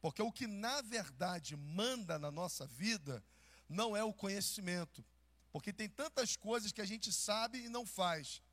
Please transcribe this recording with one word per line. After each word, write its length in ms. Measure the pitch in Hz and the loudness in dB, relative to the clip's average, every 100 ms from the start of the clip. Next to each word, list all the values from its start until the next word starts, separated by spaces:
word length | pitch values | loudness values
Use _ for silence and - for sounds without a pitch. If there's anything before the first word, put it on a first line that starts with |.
Porque 200 | 160 - | -2 2
o 80 | 220 | 0
que, 160 | - 240 | 0 -4
na 360 | 202 226 277 | -2 -2 -2
verdade, 720 | 226 233 160 131 180 180 143 147 | -2 -2 -4 -2 0 0 -4 -6
manda 640 | 143 170 233 254 180 160 | -4 2 2 2 0 0
na 100 | 147 | 0
nossa 380 | 147 180 - 131 | -2 -2 -2 -6
vida 560 | 120 202 220 139 123 - - - - - | -2 2 2 0 -6 -6 -20 -20 -20 -6
não 260 | 170 226 208 | 0 2 4
é 80 | |
o 100 | 220 | 0
conhecimento. 920 | 208 196 196 196 - 180 175 165 - - - _ _ - | 0 -2 0 0 -2 -2 -2 -2 -8 -18 -20 _ _ -10
Porque 180 | 151 208 | -6 -6
tem 160 | 196 214 | -4 -6
tantas 480 | - 311 - 208 - | -2 0 2 2 2
coisas 380 | 208 233 208 | 2 2 2
que 80 | 196 | -2
a 40 | 190 | -2
gente 280 | 220 - | 0 2
sabe 500 | - - 214 226 247 | 2 4 4 2 -2
e 60 | 233 | -4
não 160 | 240 226 | -4 -2
faz. 560 | - 180 160 139 - - | 4 4 4 -2 -10 -12